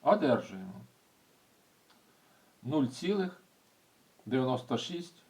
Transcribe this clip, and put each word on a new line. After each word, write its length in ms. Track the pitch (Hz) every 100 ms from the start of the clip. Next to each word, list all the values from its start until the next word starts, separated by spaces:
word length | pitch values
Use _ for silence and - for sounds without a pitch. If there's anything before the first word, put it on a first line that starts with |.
Одержуємо 760 | 139 156 151 113 - 95 95 - - _ _ _ _ _ _ _ _ _ _ _ _ _ _ _ _ _
нуль 240 | 123 151 127
цілих 560 | - 175 202 185 - _ _ _ _ _ _ _ _ -
дев'яносто 520 | 131 131 120 - 117
шість 440 | - 175 175 - _